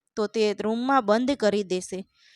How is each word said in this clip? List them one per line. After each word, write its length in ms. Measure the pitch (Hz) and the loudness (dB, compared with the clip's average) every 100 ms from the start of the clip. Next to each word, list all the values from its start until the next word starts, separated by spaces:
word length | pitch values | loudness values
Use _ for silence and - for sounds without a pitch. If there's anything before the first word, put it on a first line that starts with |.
| _ - | _ -6
તો 100 | 208 | -4
તે 260 | 226 214 | 0 0
રૂમમાં 540 | 202 214 226 254 269 202 | 0 -4 -2 0 2 4
બંધ 240 | 220 254 | 2 2
કરી 340 | 277 208 202 | 2 2 2
દેશે 440 | 185 185 - 185 - _ _ | 0 -4 -4 -10 -12 _ _